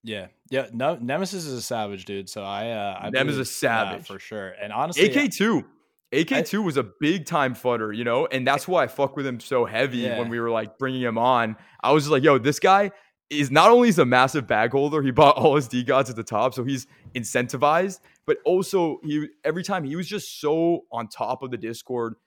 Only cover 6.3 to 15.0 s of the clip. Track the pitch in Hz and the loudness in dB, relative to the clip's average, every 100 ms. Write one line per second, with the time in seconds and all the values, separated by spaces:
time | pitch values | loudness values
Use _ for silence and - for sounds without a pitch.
6.3 | 269 160 202 196 139 117 _ 151 190 135 | -2 -2 -2 -2 -2 -4 _ -2 -2 -2
7.3 | 165 135 120 127 120 107 107 120 123 160 | 0 0 -2 -2 -2 -4 -4 -2 0 0
8.3 | 131 127 139 - 180 127 - 139 147 139 | 0 0 0 0 0 0 0 -4 -2 -6
9.3 | 120 - 131 107 110 139 120 120 117 117 | -8 -2 -2 0 0 -2 -2 -4 -4 -4
10.3 | 117 117 113 110 _ 135 131 120 113 120 | -4 -2 -2 -4 _ -6 -4 -4 0 2
11.3 | 123 113 110 - - 120 151 143 147 151 | 2 0 -6 -16 -4 2 2 4 4 6
12.3 | 139 127 143 190 196 202 - _ _ _ | 4 2 2 4 4 2 -6 _ _ _
13.3 | 147 139 143 190 240 240 175 127 127 131 | -4 2 6 8 8 8 6 4 4 4
14.3 | 151 117 110 117 139 143 151 | 0 0 0 2 2 0 0